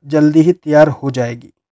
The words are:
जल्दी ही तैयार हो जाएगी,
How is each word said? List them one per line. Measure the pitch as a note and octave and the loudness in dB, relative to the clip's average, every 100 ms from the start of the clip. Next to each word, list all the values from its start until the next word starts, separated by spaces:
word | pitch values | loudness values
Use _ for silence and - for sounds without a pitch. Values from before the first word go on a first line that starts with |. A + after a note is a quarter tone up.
| C#3+ | -6
जल्दी | D3+ D3+ D#3+ | 0 2 2
ही | D#3+ | 0
तैयार | F3+ D3+ D3+ D3+ | -2 -2 2 2
हो | C3 C#3 | 0 -8
जाएगी, | B2+ A#2+ A#2+ - _ _ | -6 -8 -10 -18 _ _